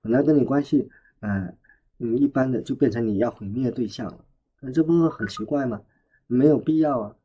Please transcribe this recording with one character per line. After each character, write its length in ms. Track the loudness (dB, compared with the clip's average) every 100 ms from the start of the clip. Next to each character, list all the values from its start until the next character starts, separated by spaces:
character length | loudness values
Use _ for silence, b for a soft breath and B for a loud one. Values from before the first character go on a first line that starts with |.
本 100 | 0
来 100 | 0
跟 120 | 4
你 80 | 2
关 220 | 2 0
系， 260 | 0 0 -2 b b b
呃， 340 | -6 -4 -6 -12 b b b _
嗯， 180 | -4 0
一 100 | 2
般 240 | 2 0
的 100 | -2
就 120 | -4
变 160 | 0 0
成 160 | 2 -2
你 120 | 0
要 120 | -2
毁 160 | -2 -8
灭 200 | -2 -2
的 40 |
对 160 | -2 -6
象 200 | -6 -12
了， 160 | -12 _ _ _ _
那 140 | -6
这 100 | -2
不 180 | 2 4
是 80 | 2
很 200 | 0 -10
奇 160 | -8
怪 200 | -4 -2 -2
吗？ 140 | -6 _ _ _ _ _
没 200 | 4 6
有 120 | 4
必 200 | 2 0
要 200 | 2 -2
啊 160 | -6 -12